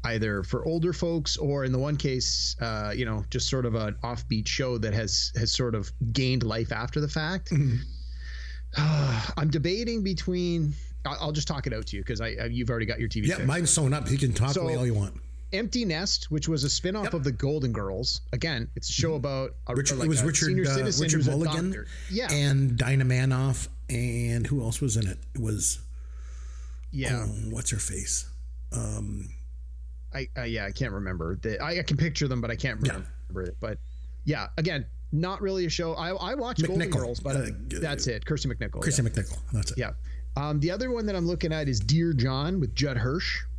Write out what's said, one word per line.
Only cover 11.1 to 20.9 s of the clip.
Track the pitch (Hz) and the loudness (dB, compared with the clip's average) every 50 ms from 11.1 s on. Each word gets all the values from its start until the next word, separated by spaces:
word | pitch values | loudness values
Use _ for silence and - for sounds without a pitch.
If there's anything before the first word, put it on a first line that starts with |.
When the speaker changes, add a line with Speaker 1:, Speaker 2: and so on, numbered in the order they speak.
| 143 - | -4 -2
Speaker 1:
I'll | - 151 | -2 -2
just | 151 151 143 - | 0 0 0 0
talk | 165 139 123 135 | -2 -2 -2 -2
it | 117 | -2
out | 110 110 - | -2 -4 -4
to | - 98 | -6 -6
you, | - | -4
'cause | - 120 104 | -2 -2 -2
I, | 117 113 110 110 | -2 -2 -2 -2
I, | 117 | -2
you've | 117 117 123 123 113 | -2 0 0 0 2
already | 123 113 110 | 2 2 2
got | 104 117 117 | 0 0 0
your | 117 107 | -2 0
T | 82 113 | 0 2
V | 104 147 | 2 2
Speaker 2:
Yeah, | 185 196 | 2 4
Speaker 1:
pick. | 131 | 2
Speaker 2:
mine's | 127 139 175 175 147 | 2 2 4 4 4
sewn | - 170 151 131 139 | 6 6 6 4 4
up. | 151 - - | 2 2 2
You | 127 139 | 2 4
can | 143 127 110 | 4 4 4
talk | - 123 135 | 4 4 4
Speaker 1:
So, | - 185 175 | 4 2 2
Speaker 2:
away | 160 160 | 2 2
all | 127 127 | 2 2
you | 123 113 | 2 4
want. | 104 101 98 - - - - - - - - - | 2 2 0 -2 -8 -10 -10 -12 -10 -8 -4 -2
Speaker 1:
Empty | 190 233 208 - 247 240 | -2 -2 0 0 0 0
Nest, | 196 156 156 185 - - - - - | 2 0 0 0 0 0 0 0 0
which | 151 156 143 160 | 0 0 2 2
was | 165 147 127 | 2 2 2
a | 143 | 2
spin-off | - - - 180 190 214 202 | 0 0 0 0 0 0 -2
Speaker 2:
Yep. | 202 - | 0 0
Speaker 1:
of | 170 135 | 0 0
The | 143 | 0
Golden | 127 107 - 139 151 156 135 127 | 0 0 0 0 2 2 0 0
Girls. | 113 110 101 98 95 95 123 - - - - - - | 0 0 -2 -2 -2 -2 -2 -2 -2 -4 -4 -4 -4
Again, | 120 - 165 151 120 113 120 - | -2 0 0 -2 -2 -4 -4 -6
it's | - - - | -6 -4 -2
a | - | 0
show | - - 165 | 2 2 2
Speaker 2:
Mm-hmm. | 160 | 2
Speaker 1:
about | 147 123 143 139 135 135 131 - - - - | 0 -2 -2 -2 -2 -2 -4 -6 -8 -6 -2
a, | 123 | 0
Speaker 2:
Rich-, | 131 139 139 143 | 2 2 2 0
Speaker 1:
like, | 131 156 | 2 2
Speaker 2:
it | 156 | 4
was | 160 127 | 4 4
Speaker 1:
a | 123 | 4
Speaker 2:
Richard, | 160 160 - - 156 | 4 2 2 2 4
Speaker 1:
senior | - 185 185 | 4 4 4
Speaker 2:
uh, | 143 135 | 4 2
Speaker 1:
citizen | 135 131 214 | 2 2 2